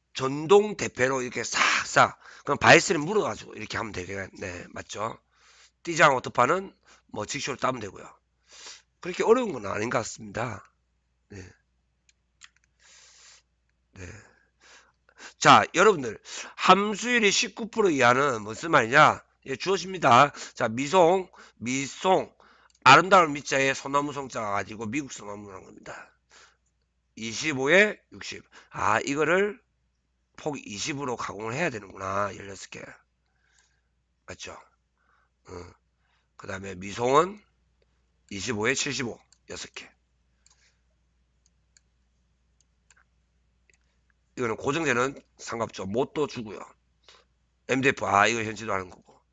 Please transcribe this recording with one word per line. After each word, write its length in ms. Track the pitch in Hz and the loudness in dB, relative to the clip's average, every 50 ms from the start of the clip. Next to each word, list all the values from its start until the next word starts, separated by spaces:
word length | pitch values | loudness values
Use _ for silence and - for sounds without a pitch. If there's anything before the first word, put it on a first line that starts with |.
| _ _ - | _ _ -8
전동 640 | - 131 131 139 147 156 156 196 208 208 214 190 | -6 -4 -4 -4 -2 2 6 6 6 6 4 -2
대패로 440 | - 120 110 - - 127 131 135 131 | -6 -8 -6 -4 -2 -2 0 0 -2
이렇게 220 | 123 123 117 123 110 | -6 -6 -8 -8 -6
싹싹, 760 | - - - - - - - - - - 143 120 98 - - - - - - - | -4 -2 0 0 0 0 -2 -4 0 4 4 4 4 2 -4 -20 -20 -20 -10 -6
그럼 140 | - 143 | -4 -2
바이스를 420 | - - 117 139 170 - - 180 156 | 2 6 8 8 8 6 4 -2 -2
물어가지고 520 | 147 170 214 208 156 120 104 - - - - | -2 -2 -2 -2 -2 -2 -4 -8 -12 -16 -16
이렇게 240 | 110 107 92 - | -14 -12 -8 -8
하면 140 | 98 113 107 95 | -8 -8 -8 -8
되겠네. 720 | 95 90 92 98 98 95 92 - 104 101 92 90 90 92 - | -10 -10 -8 -8 -10 -10 -12 -12 -12 -12 -10 -10 -12 -14 -16
맞죠? 460 | - - 92 - - 101 104 117 - - _ _ _ _ _ _ _ _ - _ _ _ - | -16 -16 -16 -12 -10 -8 -8 -8 -8 -12 _ _ _ _ _ _ _ _ -20 _ _ _ -10
띠장 320 | 170 165 151 170 151 131 | -4 2 4 6 6 6
오토판은 600 | 123 - 127 - 127 123 131 170 190 196 185 - _ _ _ - _ _ | 4 -2 -2 0 2 2 2 2 0 -2 -8 -14 _ _ _ -20 _ _
뭐 180 | _ - 110 104 | _ -10 -8 -8
직쇼를 320 | - - 139 - 147 123 | -6 -8 -8 -6 -8 -6
따면 220 | - - 131 131 123 | -4 -4 -4 -4 -4
되고요. 240 | 110 95 87 82 - - - _ _ _ _ _ _ _ - - - - - - _ _ _ _ | -8 -12 -14 -16 -20 -20 -20 _ _ _ _ _ _ _ -20 -20 -20 -20 -20 -20 _ _ _ _
그렇게 240 | - 175 180 - 165 | -12 -8 -4 0 2
어려운 300 | 190 233 262 247 202 143 | 4 4 4 2 -2 -6
건 120 | 117 101 | -8 -8
아닌 220 | 98 101 104 107 117 | -6 -6 -4 -4 -2
것 100 | - 123 | -2 -4
같습니다. 720 | 110 - - - 110 104 98 104 120 123 101 98 - - _ _ _ _ _ _ _ _ _ _ _ - | -4 -6 -10 -16 -14 -10 -8 -8 -6 -8 -8 -12 -16 -20 _ _ _ _ _ _ _ _ _ _ _ -20
네. 180 | 101 95 92 92 - _ _ _ _ _ _ _ _ _ _ _ _ _ _ _ _ _ - - _ _ _ _ _ _ _ _ - - - - - - - - - - _ _ _ _ _ _ _ _ _ _ - | -18 -18 -18 -20 -20 _ _ _ _ _ _ _ _ _ _ _ _ _ _ _ _ _ -20 -20 _ _ _ _ _ _ _ _ -20 -20 -20 -20 -20 -20 -20 -20 -20 -20 _ _ _ _ _ _ _ _ _ _ -20
네. 140 | 92 90 87 87 104 - _ _ _ _ _ _ _ _ - - - _ _ _ _ _ _ _ - - - - - | -18 -18 -18 -18 -20 -20 _ _ _ _ _ _ _ _ -20 -20 -20 _ _ _ _ _ _ _ -20 -20 -20 -4 4
자, 240 | - 151 131 110 101 - - | 8 10 10 10 8 4 2
여러분들, 460 | 160 196 220 190 151 127 110 - - - - - - - - - | 4 6 6 4 4 0 -8 -10 -12 -14 -16 -14 -14 -14 -14 -8
함수율이 760 | - - - 185 190 208 214 208 185 220 247 247 240 220 196 | 2 4 6 6 6 4 0 -4 -4 -2 0 2 2 4 4
십구 380 | - - 196 190 - - 233 208 | 2 2 -2 -2 -6 -10 -12 -6
프로 200 | - 226 202 185 | 0 2 2 2
이하는 520 | 151 131 120 120 123 131 143 143 120 110 | 4 6 6 6 6 6 4 0 0 -2
무슨 300 | 101 104 113 - 156 170 | -6 -10 -10 -8 -2 2
말이냐? 520 | 160 139 113 110 131 151 151 120 104 - - _ _ _ - | 4 4 4 6 6 8 8 8 6 2 -4 _ _ _ -12
예, 100 | 131 135 | -10 -10
주어집니다. 800 | - - 170 196 180 170 190 190 175 156 139 120 123 143 139 - - - - - | -6 -4 -2 -2 -2 -4 -8 -4 0 4 6 8 8 6 6 2 -4 -18 -14 -6
자, 120 | - 127 | -4 -4
미송, 640 | 113 110 123 143 143 175 190 170 160 185 190 180 - - - - - _ | -4 -2 -4 -4 2 4 4 6 6 4 2 -2 -6 -16 -20 -20 -20 _
미송, 800 | - 107 120 131 135 139 127 - - - 185 185 151 113 - _ _ _ _ _ _ _ _ _ _ - | -10 -8 -6 -4 -4 -6 -8 -8 -2 0 2 2 2 0 -4 _ _ _ _ _ _ _ _ _ _ 8
아름다운 500 | 127 139 156 170 190 202 185 170 151 143 | 8 8 8 8 8 6 6 6 4 0
미자에 400 | 147 135 - 147 135 135 135 131 | -4 -4 -2 0 0 2 0 0
소나무 400 | - - 139 143 143 143 147 131 | -2 -4 -2 -2 -2 -2 -2 -6
송자가 380 | 143 135 123 - 120 110 104 | -8 -10 -10 -10 -8 -6 -4
가지고 360 | 101 101 101 98 107 104 117 | -4 -4 -6 -6 -10 -10 -8
미국 240 | 107 117 151 139 127 - | -6 -6 -6 -8 -8 -12
소나무라는 500 | - 110 101 104 104 104 101 95 92 - | -16 -14 -14 -14 -14 -14 -16 -18 -18 -20
겁니다. 480 | 107 107 - - - - - - - _ _ _ _ _ - - _ _ _ _ _ _ _ _ _ _ _ _ _ _ | -20 -20 -20 -18 -18 -16 -16 -18 -20 _ _ _ _ _ -20 -20 _ _ _ _ _ _ _ _ _ _ _ _ _ _
이십오에 840 | 107 110 113 110 104 139 151 143 127 131 143 170 190 214 208 185 - _ _ | -14 -12 -10 -8 -6 -4 -4 -2 -2 0 4 4 4 4 4 0 -8 _ _
육십. 320 | - 98 - - - 90 - _ - - - _ | -20 -16 -14 -14 -14 -16 -18 _ -20 -20 -20 _
아, 300 | - - 95 98 107 113 | -8 -2 0 0 2 0
이거를 600 | - - 143 151 151 151 175 190 202 208 202 - _ _ _ _ _ _ _ _ _ _ _ _ _ _ _ | 0 -2 -2 -2 0 2 2 0 0 -2 -6 -10 _ _ _ _ _ _ _ _ _ _ _ _ _ _ _
폭 200 | - - 156 143 - - | -12 -10 -8 -8 -10 -12
이십으로 480 | - 107 101 104 151 147 135 143 131 117 | -12 -12 -10 -8 -8 -8 -6 -6 -6 -6
가공을 360 | 104 - - 90 101 110 113 120 | -6 -8 -10 -10 -10 -8 -8 -6
해야 160 | 147 175 156 | -4 -4 -6
되는구나. 640 | 120 104 98 95 95 95 95 95 98 101 104 98 - | -6 -8 -12 -16 -14 -10 -8 -4 -4 -2 -4 -4 -6
열여섯 340 | - 98 98 98 - - - | -10 -14 -16 -16 -16 -16 -18
개. 120 | - - - - - - _ _ _ _ _ _ _ _ _ _ _ _ _ _ _ _ _ _ _ _ _ _ _ _ _ | -16 -16 -16 -18 -20 -20 _ _ _ _ _ _ _ _ _ _ _ _ _ _ _ _ _ _ _ _ _ _ _ _ _
맞죠? 240 | - 92 - - - - - - _ _ _ _ _ _ _ _ _ _ _ _ _ _ _ _ | -20 -18 -16 -16 -18 -18 -18 -20 _ _ _ _ _ _ _ _ _ _ _ _ _ _ _ _
어. 260 | - 92 87 87 87 - _ _ _ _ _ _ _ _ _ _ _ _ | -18 -16 -16 -16 -18 -20 _ _ _ _ _ _ _ _ _ _ _ _
그 100 | - - | -18 -14
다음에 280 | 101 98 95 95 98 95 | -12 -12 -10 -10 -12 -12
미송은 640 | 90 95 101 95 113 120 127 135 151 175 190 214 208 _ _ _ _ _ _ _ _ _ _ _ _ _ _ _ _ _ - | -10 -10 -10 -6 -2 0 2 4 4 2 2 -2 -14 _ _ _ _ _ _ _ _ _ _ _ _ _ _ _ _ _ -14
이십오에 460 | 101 98 92 123 117 101 107 120 135 | -12 -8 -6 -4 -4 -2 0 -2 -2
칠십오. 440 | - - 147 127 127 135 110 - - _ _ _ _ _ - | -2 -4 -6 -6 -6 -8 -8 -10 -12 _ _ _ _ _ -18
여섯 240 | 90 - - - - | -16 -16 -16 -16 -18
개. 160 | - - - _ _ _ _ _ _ _ _ _ _ _ _ _ _ _ _ _ _ _ _ _ _ _ _ _ _ _ _ _ _ _ _ _ _ _ _ _ _ _ _ _ _ _ _ _ _ _ _ _ _ _ _ _ _ _ _ _ _ _ _ _ _ _ _ _ _ _ _ _ _ _ _ _ _ _ _ _ _ _ _ _ _ _ _ _ _ _ _ _ | -20 -20 -20 _ _ _ _ _ _ _ _ _ _ _ _ _ _ _ _ _ _ _ _ _ _ _ _ _ _ _ _ _ _ _ _ _ _ _ _ _ _ _ _ _ _ _ _ _ _ _ _ _ _ _ _ _ _ _ _ _ _ _ _ _ _ _ _ _ _ _ _ _ _ _ _ _ _ _ _ _ _ _ _ _ _ _ _ _ _ _ _ _
이거는 200 | 131 123 113 110 | -6 -4 -4 -4
고정제는 640 | - - 139 143 165 165 139 120 120 127 139 135 - - _ _ | -4 -4 -4 -2 -2 0 0 0 0 0 -2 -4 -10 -18 _ _
상관없죠. 480 | - - - 117 117 113 101 - - 95 | -18 -14 -10 -8 -6 -6 -8 -8 -10 -8
못도 420 | 95 101 123 143 139 - 160 143 | -4 -4 -4 -4 -2 -4 -4 -4
주고요. 320 | - - 127 107 107 90 78 - - _ _ _ _ _ _ _ - - _ _ _ _ _ _ _ _ _ _ - | -4 -6 -10 -12 -12 -14 -16 -16 -20 _ _ _ _ _ _ _ -20 -20 _ _ _ _ _ _ _ _ _ _ -2
엠디에프, 360 | 123 135 127 139 - - 107 | 0 2 2 2 2 0 0
아, 220 | 95 98 101 104 | 2 4 4 4
이거 160 | 110 120 117 107 | 4 2 -2 -4
현지도 280 | 110 110 98 110 107 | -6 -8 -8 -8 -6
하는 180 | 101 95 92 90 | -6 -6 -6 -10
거고. 300 | 87 - _ _ - _ _ _ | -14 -20 _ _ -20 _ _ _